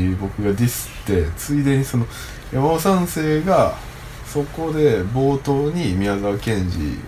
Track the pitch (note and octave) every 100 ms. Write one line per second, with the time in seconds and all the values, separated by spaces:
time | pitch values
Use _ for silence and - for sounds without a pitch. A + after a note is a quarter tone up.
0 | F#2 F#2 F#2+ - G2+ G2+ A#2+ - - -
1 | - F#2+ D#2 - - D3 C#3 C3+ C3+ B2
2 | A#2 - - - - C3 D3 E3 G3 F#3
3 | F3 E3 D#3 D3+ F3+ F3 A#2 - - -
4 | - - - D3 C#3+ - D#3+ D3+ D3 G#2+
5 | F#2 B2+ C3+ C#3 C#3+ C#3 D3 F3 C#3+ F#2
6 | G2+ G2 G2+ G2+ A#2+ G#2 F#2 E2+ D2 B1